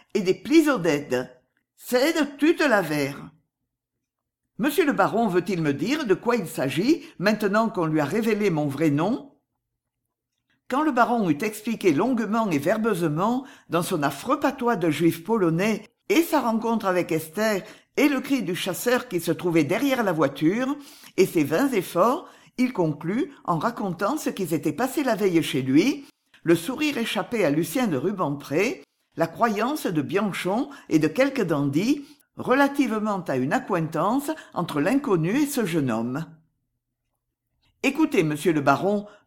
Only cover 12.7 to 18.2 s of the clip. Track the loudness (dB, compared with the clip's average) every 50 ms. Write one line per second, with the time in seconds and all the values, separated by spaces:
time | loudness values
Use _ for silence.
12.7 | 0 2 2 0 0 0 0 0 0 0 0 0 0 -2 -4 -8 -14 -20 _ -4
13.7 | -2 -2 0 0 0 0 0 -2 -2 -4 -2 -2 0 0 0 -2 -2 0 -2 0
14.7 | 0 2 0 0 2 2 2 2 2 0 -2 -2 0 2 2 2 2 2 0 0
15.7 | 0 -2 -6 -12 _ _ _ 2 2 2 2 2 0 0 0 0 0 0 0 0
16.7 | -2 0 0 0 0 0 0 0 -2 -2 -4 -4 -4 -2 0 0 0 -2 -4 -10
17.7 | -16 -20 _ _ _ 2 2 2 2 0